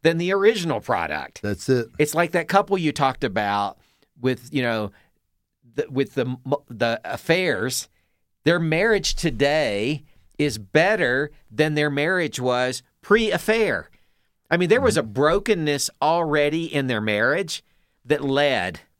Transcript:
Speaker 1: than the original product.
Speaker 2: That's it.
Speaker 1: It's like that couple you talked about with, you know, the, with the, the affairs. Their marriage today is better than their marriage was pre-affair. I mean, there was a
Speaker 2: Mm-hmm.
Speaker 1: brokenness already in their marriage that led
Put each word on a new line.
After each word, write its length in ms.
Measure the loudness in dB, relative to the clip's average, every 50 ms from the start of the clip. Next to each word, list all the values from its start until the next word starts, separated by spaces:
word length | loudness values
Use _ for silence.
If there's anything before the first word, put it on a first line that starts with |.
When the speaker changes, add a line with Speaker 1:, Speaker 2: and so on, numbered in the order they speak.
Speaker 1:
than 160 | 2 2 2
the 140 | 2 0 0
original 480 | 0 4 4 4 4 4 -2 -2 -4 -4
product. 600 | -2 -2 -2 0 0 -2 -4 -6 -6 -10 _ -8
Speaker 2:
That's 260 | -6 -6 -6 -4 0 0
it. 180 | 0 0 0 -4 _ -2
Speaker 1:
It's 160 | -2 0 2
like 160 | -2 -2 0
that 160 | 0 -4 -2
couple 300 | 2 2 2 2 2 0
you 140 | 0 0 -2
talked 320 | 0 2 0 0 0 -2 -4
about 540 | -4 -2 -2 -2 0 0 -2 -2 -4 -6 _ _ _ _ _ _ _ _ _
with, 300 | -2 -2 -2 -2 -8 -6 -4
you 80 | -2
know, 300 | -2 0 -2 -2 -4 -6 -8 _ _ _ _ _ _ _ _ _ _ _ _ _ _ -10 _
the, 100 | -6 -6 -4
with 260 | -2 -2 -2 -2 -2
the, 220 | -4 -4 -4 -4 -8 _ -4 -4 -4 _ _
the 320 | -4 -2 0 0 0 -2 -6
affairs. 840 | -8 -10 -8 0 0 0 2 2 0 0 0 -2 -4 -4 -6 -8 _ _ _ _ _ _ _ _ _ _ _ _
Their 160 | 0 0 2
marriage 560 | 0 0 0 0 2 2 2 0 0 -2 -4
today 880 | -2 -2 -4 -2 0 0 2 2 2 0 0 -2 -2 -2 -2 -2 -4 -6 _ _ _ _ _ _
is 200 | -2 -2 -2 -2
better 760 | -6 -12 0 2 2 2 4 2 0 0 0 0 -2 -2 -4 -8 -18 _ -12
than 240 | -2 0 0 0 2
their 140 | 0 0 0
marriage 500 | 0 0 0 0 0 0 -2 -4 -4 -4
was 420 | -2 0 0 0 0 -2 -4 -8 _ _ _ _
pre-affair. 880 | _ 4 4 4 4 2 0 -2 0 0 2 2 2 0 0 -4 -6 -10 _ _ _ _ _ _ _ _ _ _ _ _
I 60 | 0
mean, 120 | 0 4 4
there 120 | 4 4
was 140 | 4 2 2
a 60 | 2 -2
Speaker 2:
Mm-hmm. 80 | -2 -2
Speaker 1:
brokenness 760 | 2 2 2 2 2 2 0 0 0 2 -2 0 -2 -4 -6 -4 _
already 720 | 0 0 2 0 0 0 0 2 2 2 0 -2 -4 -2 -2
in 140 | -2 -2
their 140 | 0 -2 -2
marriage 600 | 0 0 0 2 2 2 0 0 -2 -6 -8 -12 _ _ _ _ _ _ _ _ _
that 180 | -2 -2 0 0
led 560 | 0 2 2 2 2 2 0 -2 -4 -6 -8 -16 _ _